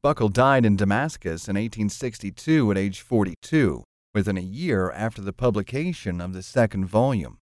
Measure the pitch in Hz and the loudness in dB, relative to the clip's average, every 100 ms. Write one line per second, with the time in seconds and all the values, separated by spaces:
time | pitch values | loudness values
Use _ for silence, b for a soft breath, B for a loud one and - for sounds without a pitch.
0 | 143 151 107 101 135 135 113 98 98 104 | 2 2 2 4 6 6 4 4 2 2
1 | 156 - 90 82 - 98 113 110 104 - | -2 -4 -6 -6 -4 -4 -4 -2 -4 -2
2 | 127 110 101 - - 160 110 98 101 95 | -8 -6 -10 -8 0 2 4 2 -2 -6
3 | - 117 95 82 - 160 113 64 - _ | -2 0 0 -4 -2 2 2 0 -10 _
4 | _ 104 95 95 92 113 175 104 92 64 | _ -2 0 -2 -6 -6 -2 0 -2 -4
5 | 113 110 98 - 127 104 98 131 175 165 | -6 -6 -12 -2 0 0 -4 -4 -4 -4
6 | 101 87 90 92 - 127 110 95 92 107 | -6 -6 -6 -10 -4 0 2 0 0 2
7 | 131 117 65 57 | 2 0 -4 -12